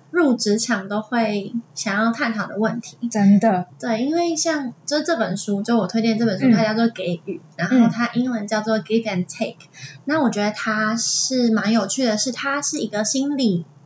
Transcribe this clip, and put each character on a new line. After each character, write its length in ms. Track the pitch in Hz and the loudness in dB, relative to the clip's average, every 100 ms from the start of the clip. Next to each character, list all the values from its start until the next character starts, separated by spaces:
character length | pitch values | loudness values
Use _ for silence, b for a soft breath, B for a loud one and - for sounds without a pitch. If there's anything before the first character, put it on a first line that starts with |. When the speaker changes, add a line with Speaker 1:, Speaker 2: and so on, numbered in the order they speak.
| - | -4
Speaker 1:
入 240 | 330 302 | 0 2
职 240 | 233 - 214 | 2 0 0
场 320 | - 208 190 | 0 -2 -2
都 100 | 208 | -4
会 540 | 214 240 214 208 196 233 - - | -2 0 0 -2 -4 -8 -8 -6
想 280 | 214 196 | -2 0
要 80 | 226 | 0
探 220 | 233 247 | 0 -2
讨 140 | 214 190 | -2 -4
的 100 | 196 | -2
问 240 | 220 233 | -2 -2
题。 160 | - - 240 | -8 -8 -4
Speaker 2:
真 300 | 214 196 202 | 4 6 6
的。 280 | 226 185 175 - | 6 2 -2 -8
Speaker 1:
对， 240 | 254 220 | -4 -2
因 120 | 269 330 | 0 0
为 200 | 339 320 | 0 0
像， 380 | 330 302 254 - | 0 -2 -4 -8
就 180 | - 302 | -4 -2
这 140 | 311 320 | 0 0
本 220 | 190 175 | 0 -2
书， 240 | - 202 | -2 -2
就 160 | 214 233 | 2 0
我 80 | 180 | 2
推 160 | 226 | 0
荐 160 | 226 220 | 0 2
这 80 | 233 | 0
本 140 | 190 | 2
书， 80 | 262 | 4
Speaker 2:
嗯。 40 | |
Speaker 1:
它 100 | 214 | 4
叫 100 | 220 | 4
做 120 | 220 233 | 2 0
《给 300 | 202 180 175 139 | 0 -4 -4 -6
予》， 120 | 117 - - | -10 -12 -6
然 120 | 165 | 2
后 200 | 254 233 | 4 4
它 220 | 220 233 | 2 -2
英 180 | - 254 | -2 -2
文 160 | 233 208 | -4 -2
叫 140 | 214 | -2
做 180 | 220 220 | 0 -2
《Give 200 | - 226 | 0 -2
and 220 | 220 185 180 | 0 -4 -4
Take》。 260 | - 220 | -4 -6
Speaker 2:
嗯。 460 | - - - - - - | -8 -20 -20 -18 -12 -4
Speaker 1:
那 160 | 311 | 0
我 60 | 254 | 0
觉 120 | 208 | 0
得 80 | 208 | -2
它 440 | 214 226 214 214 226 | -2 -4 -2 -2 -2
是 560 | - - - 262 240 | -2 -2 -2 0 2
蛮 200 | 220 196 | 2 2
有 140 | 233 196 | 2 0
趣 180 | - | 0
的 140 | 247 214 | 0 0
是， 140 | 262 | -2
它 280 | 240 277 285 | -4 -4 -2
是 200 | 285 311 | -4 -4
一 80 | 220 | -4
个 160 | 208 | -4
心 340 | 214 262 285 285 | -2 -2 -2 0
理 280 | 233 175 - - | 0 0 -4 -16